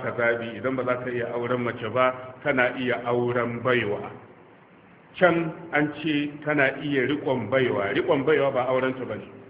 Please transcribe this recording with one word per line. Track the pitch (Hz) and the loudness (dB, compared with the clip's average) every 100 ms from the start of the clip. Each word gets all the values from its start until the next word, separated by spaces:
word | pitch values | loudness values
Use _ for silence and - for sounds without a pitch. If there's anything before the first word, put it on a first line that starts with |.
ka | 120 | 0
zabi, | 113 117 117 117 107 | 0 0 0 -4 -6
idan | 131 131 | -4 -2
ba | |
za | 123 123 | -2 -2
ka | 127 | -4
iya | 120 117 | -4 -4
auren | 120 120 123 | -4 -2 -2
mace | 120 117 113 | -2 -4 -2
ba, | 123 127 127 - - | 2 2 2 -8 -6
kana | 147 131 123 135 | 0 2 2 0
iya | 123 117 123 | -2 -2 0
auren | 123 120 123 117 120 | 0 2 0 -2 -2
baiwa. | 127 123 101 101 98 - - - - - - - - - - - | 0 2 0 -4 -6 -12 -20 -20 -20 -20 -20 -20 -20 -20 -20 4
Can | 180 170 165 - - | 4 6 0 -6 -2
an | 147 151 - | 0 0 0
ce | 160 147 147 147 | -2 0 -2 -4
kana | 147 147 135 135 | -2 2 2 0
iya | 151 139 123 | -2 0 0
riƙon | 147 143 127 107 | 0 -2 -2 0
baiwa, | 135 123 104 98 151 | 2 2 2 0 0
riƙon | 175 147 135 | 2 2 4
baiwa | 147 139 | 4 4
ba | 123 127 | 2 0
aurenta | 131 131 127 113 | 2 0 -2 -6
bane. | 104 - - | -8 -10 -18